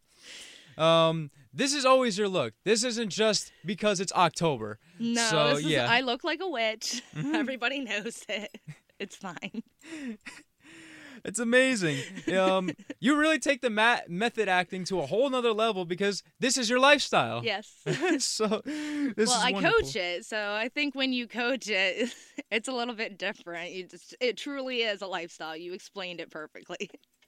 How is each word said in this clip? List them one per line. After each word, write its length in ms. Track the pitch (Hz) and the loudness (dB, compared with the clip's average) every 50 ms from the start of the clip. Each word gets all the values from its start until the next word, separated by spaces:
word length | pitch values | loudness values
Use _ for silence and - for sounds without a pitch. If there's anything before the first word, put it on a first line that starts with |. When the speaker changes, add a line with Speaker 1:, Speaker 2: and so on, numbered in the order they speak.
| _ _ _ _ - - - - - - - - - - - | _ _ _ _ -20 -18 -18 -18 -18 -20 -20 -20 -20 -14 -2
Speaker 1:
yeah. 320 | 151 156 165 165 165 165 165 | 2 4 6 6 8 6 4
Um, 220 | 165 160 151 139 _ - - _ | 2 0 -4 -8 _ -20 -20 _
this 200 | - 151 262 277 | -4 -2 0 0
is 120 | 285 294 254 | 0 2 4
always 340 | 262 262 262 254 233 175 202 | 6 6 6 6 2 2 0
your 100 | 208 196 | -2 0
look. 240 | 185 165 127 113 - _ - | 2 0 0 0 -4 _ 2
This 180 | 185 226 208 233 | 2 2 2 2
isn't 260 | 254 214 233 233 185 | -2 -2 -2 -4 -4
just 420 | - 190 220 220 196 - - - _ _ - | 0 2 2 2 2 2 -2 -6 _ _ -8
because 360 | 160 208 - 208 214 202 170 | -6 -4 0 2 2 2 2
it's 120 | 196 - | -2 -2
October. 640 | - 185 180 160 - - 175 160 139 110 107 104 107 - _ _ _ 175 | 2 4 4 4 2 2 0 0 0 0 -4 -8 -10 -12 _ _ _ -6
Speaker 2:
No, 240 | 233 233 233 233 233 220 | -4 -2 0 0 2 2
Speaker 1:
So, 180 | 214 151 147 147 | 4 4 4 4
Speaker 2:
this 80 | 139 147 | 2 2
is, 40 | 156 | 2
Speaker 1:
yeah. 200 | 160 151 131 120 123 | 2 2 2 4 4
Speaker 2:
I 120 | 233 247 | 4 2
look 220 | 269 247 233 - - | 2 0 -4 -2 -2
like 160 | 330 339 294 | -4 -4 -2
a 60 | 381 370 | -4 -4
witch. 540 | 285 233 226 220 220 226 - - 240 247 - - | -2 0 -2 -2 -2 -4 -6 -8 -8 -8 -10 -10
<laughs> 60 | - | -10
Speaker 1:
Mm-hmm. 180 | - 269 285 320 | -6 -4 -2 -2
Speaker 2:
Everybody 460 | 320 269 247 262 214 233 240 277 285 | -2 -2 -2 -4 -2 -2 -2 -2 -4
knows 440 | 262 208 202 208 196 233 - - - - | -4 -4 -6 -6 -6 -8 -10 -12 -10 -8
it. 320 | 202 214 208 - - - - | -8 -8 -8 -10 -14 -18 -18
<laughs> 320 | 151 147 _ _ _ _ - | -18 -20 _ _ _ _ -12
It's 160 | 196 196 - | -12 -12 -12
fine. 460 | - 190 185 165 - - 190 - 226 - _ _ _ | -14 -14 -12 -12 -10 -12 -10 -10 -12 -14 _ _ _
<laughs> 360 | - 320 330 302 277 240 214 - - - - - - _ _ _ _ 311 330 330 320 - - - - - 262 226 - | -18 -14 -12 -10 -10 -10 -12 -12 -16 -18 -18 -18 -20 _ _ _ _ -20 -20 -20 -20 -20 -20 -20 -20 -20 -20 -12 -12
Speaker 1:
It's 140 | - 196 233 | -8 -4 -2
amazing. 580 | 240 233 247 254 262 262 254 202 180 156 143 135 - - - - - 320 185 | 0 4 6 6 6 6 4 2 2 0 0 0 -4 -8 -10 -6 -2 0 2
Um, 340 | 190 190 190 190 190 185 175 - - - | 4 4 4 4 2 0 -2 -6 -8 -12
Speaker 2:
<laughs> 140 | - - - | -18 -10 -2
Speaker 1:
you 160 | 165 247 302 | 2 2 4
really 220 | 294 302 320 311 269 | 4 4 4 2 2
take 240 | - 302 277 240 | 2 0 0 0
the 80 | 269 240 | 0 0
ma-, 300 | 208 214 220 240 240 - - - | 2 4 4 4 4 2 -2 -6
method 380 | 170 185 233 - - 220 208 | -4 -2 -2 -2 0 0 2
acting 380 | 190 185 180 180 - 196 185 175 | 2 4 2 2 0 -4 -8 -6
to 160 | - 196 175 | -2 -2 -2
a 60 | 143 | -2
whole 240 | 127 175 214 277 277 | 0 2 2 2 2
nother 240 | 254 254 240 233 214 | 2 0 0 0 2
level 320 | 208 226 226 202 185 180 | 2 2 0 0 -2 -2
because 360 | 165 190 160 202 202 196 - - _ _ - | -4 -2 -2 0 -2 -2 -4 -10 _ _ -2
this 200 | 190 262 247 269 | 0 0 2 0
is 100 | 240 208 | 0 2
your 120 | 247 254 | 4 6
lifestyle. 640 | 262 285 294 285 - - 220 170 127 113 113 117 | 8 6 6 6 4 2 2 2 2 2 -2 -4
Speaker 2:
Yes. 300 | - 226 196 202 220 - - - - | -2 -4 -4 -4 -6 -12 -20 -10 -4
Speaker 1:
<laughs> 320 | 156 - 262 320 370 320 269 | -4 -2 0 0 0 0 0
So, 420 | - - - - 220 202 214 - - | 0 -4 -2 -2 0 0 0 -2 -4
this 640 | 262 302 302 302 294 302 294 285 262 - - 220 240 | -6 -8 -6 -6 -6 -4 -4 -4 -4 0 0 2 2
Speaker 2:
Well, 100 | 247 220 | 2 2
Speaker 1:
is 60 | 233 | 2
Speaker 2:
I 80 | 254 | 2
Speaker 1:
wonderful. 280 | - 294 277 349 453 453 | 0 2 2 4 4 4
Speaker 2:
coach 160 | - - - | 2 0 -4
it, 300 | 208 175 175 175 175 226 | -4 -4 -4 -4 -6 -8
so 100 | - 226 | -6 -6
I 320 | 214 208 202 208 214 226 254 | -4 -4 -2 -2 -2 -4 -4
think 260 | - 294 294 285 262 | -2 -2 -4 -2 -2
when 200 | 277 262 262 254 | -2 -2 0 0
you 120 | 247 240 | -2 -4
coach 420 | - - 226 240 240 269 226 - 202 | -4 -4 -4 -2 -2 -2 -2 -2 -2
it, 440 | 214 190 196 185 - - 247 240 - - - - | 0 2 2 0 0 -2 -4 -4 -4 -12 -20 -16
<laughs> 180 | - - - - | -16 -14 -8 -4
it's 180 | 208 233 - 269 | -4 -4 -4 -4
a 40 | |
little 220 | 262 240 233 247 233 | -4 -4 -4 -6 -6
bit 220 | 202 226 180 202 - | -8 -8 -8 -8 -6
different. 540 | 185 196 - - - 175 170 165 175 180 | -6 -6 -6 -8 -12 -12 -10 -10 -10 -10
You 120 | - 185 175 | -10 -12 -14
just, 300 | - - 170 - - - - | -14 -18 -20 -20 -18 -8 -2
it 160 | 254 240 214 | -2 -2 -2
truly 460 | - - 285 277 277 262 262 254 233 | -4 -8 -8 -8 -6 -6 -4 -2 -2
is 180 | 226 220 202 180 | 0 0 -2 -4
a 60 | 202 | -6
lifestyle. 500 | 185 185 175 170 170 - - 160 156 160 | -8 -6 -8 -8 -10 -12 -12 -10 -10 -10
You 160 | 160 175 175 | -10 -10 -10
explained 480 | 185 208 - - - 196 185 180 175 165 | -12 -12 -14 -14 -12 -10 -10 -10 -10 -12
it 100 | 165 - | -12 -12
perfectly. 600 | - 160 151 - - 92 - - 175 - 202 - - - _ _ _ _ _ | -12 -14 -14 -14 -16 -20 -14 -14 -10 -10 -10 -12 -12 -20 _ _ _ _ _